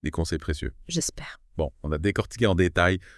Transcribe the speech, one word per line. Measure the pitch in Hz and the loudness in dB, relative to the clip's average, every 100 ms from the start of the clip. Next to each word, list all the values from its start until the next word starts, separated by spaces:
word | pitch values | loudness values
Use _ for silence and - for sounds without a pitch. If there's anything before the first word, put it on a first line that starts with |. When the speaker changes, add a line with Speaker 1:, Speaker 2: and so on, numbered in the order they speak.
Speaker 1:
Des | 73 | -6
conseils | 80 82 78 | -2 -2 -2
précieux. | - 73 - - - | -2 -4 -6 -8 -6
Speaker 2:
J'espère. | 170 - - - - _ - | -4 -4 -6 -14 -16 _ -6
Speaker 1:
Bon, | 73 - | -6 -4
on | 76 | -4
a | 76 | 0
décortiqué | 101 98 - - 110 | 0 0 -2 0 2
en | |
détail | 90 90 90 87 92 - | 4 4 4 2 2 -4